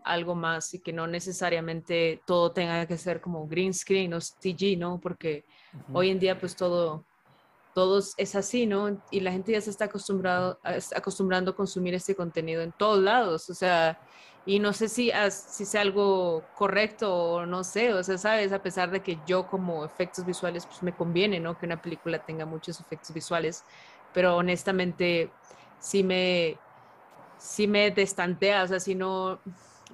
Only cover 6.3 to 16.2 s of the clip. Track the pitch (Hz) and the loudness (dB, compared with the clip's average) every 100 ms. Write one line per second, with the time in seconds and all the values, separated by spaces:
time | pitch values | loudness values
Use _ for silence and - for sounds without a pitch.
6.3 | 185 180 - 180 175 170 156 - _ _ | 0 -6 -2 0 2 0 -2 -10 _ _
7.3 | _ _ _ _ 185 185 196 196 - 196 | _ _ _ _ 2 4 4 2 -2 -2
8.3 | 202 190 247 226 196 208 202 - 196 185 | -2 0 0 2 2 0 -4 -4 -2 0
9.3 | 185 190 220 208 196 208 202 - 196 185 | -2 0 0 -2 -4 -4 -4 -4 0 0
10.3 | 180 180 - - 180 - - 196 190 190 | 0 0 -4 -6 -6 -4 -6 -4 -2 0
11.3 | 185 185 185 190 185 180 180 185 196 170 | 2 0 -2 -4 -2 -2 -2 -2 -4 -4
12.3 | 165 160 165 165 - 208 202 190 247 208 | -4 -2 -4 -4 0 2 4 6 4 2
13.3 | 165 - 175 185 170 160 170 - - - | -2 -6 -2 2 4 4 0 -10 -20 -20
14.3 | - - 202 208 202 220 226 240 - 202 | -10 0 2 2 0 -2 0 0 2 2
15.3 | 196 - - 196 214 202 196 202 190 | 0 -10 -10 -2 0 2 4 4 4